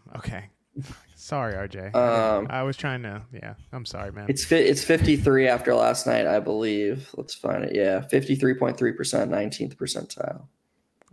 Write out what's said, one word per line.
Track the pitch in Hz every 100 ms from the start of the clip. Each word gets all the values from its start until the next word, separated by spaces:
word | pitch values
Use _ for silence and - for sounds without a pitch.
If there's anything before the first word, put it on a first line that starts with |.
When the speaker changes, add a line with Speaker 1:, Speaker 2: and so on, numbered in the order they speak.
| - 117
Speaker 1:
Okay. | - 92 101 _ _ - 135 - _ -
Sorry, | - 143 117
R | 95 98
J. | 101 95
Speaker 2:
Um, | 117 123 113 110 104 110
Speaker 1:
I | 127
was | 135 135
trying | 147 127
to, | 110 101 113
yeah, | 117 110 107 -
I'm | 127 117
sorry, | - 101
man. | 101 104
Speaker 2:
It's | 135 -
fi-, | 165
it's | 104 139
fifty-three | - 160 - 143 143 135 131
after | 123 - 120
last | 117 120 123
night, | 117 85
I | 104
believe. | - 107 110 104 101 135 139 -
Let's | - -
find | - - -
it. | -
Yeah, | 95 95
fifty-three | 135 135 139 135 131 127
point | 127 123
three | 120
percent, | - - - 104
nineteenth | 98 107 - - -
percentile. | - - - - - - 139 _ _ _ _ _ _